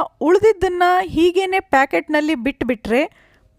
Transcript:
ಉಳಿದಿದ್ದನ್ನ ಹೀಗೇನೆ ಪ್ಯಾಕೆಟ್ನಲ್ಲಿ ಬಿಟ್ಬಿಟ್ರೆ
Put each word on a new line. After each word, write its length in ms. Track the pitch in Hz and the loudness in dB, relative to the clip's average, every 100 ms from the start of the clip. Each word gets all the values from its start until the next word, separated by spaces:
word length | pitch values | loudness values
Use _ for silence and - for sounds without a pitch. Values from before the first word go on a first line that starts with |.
| - - | -2 -4
ಉಳಿದಿದ್ದನ್ನ 600 | 294 370 427 392 370 359 359 359 | 0 4 4 2 -2 0 2 2
ಹೀಗೇನೆ 580 | 370 311 349 349 381 381 | 0 0 2 2 -2 -4
ಪ್ಯಾಕೆಟ್ನಲ್ಲಿ 760 | - 269 285 330 302 302 302 285 | 0 0 0 -2 -2 -2 -2 -2
ಬಿಟ್ಬಿಟ್ರೆ 960 | 240 - 240 233 202 240 339 _ _ _ _ | -4 -6 -6 -4 -2 -2 -2 _ _ _ _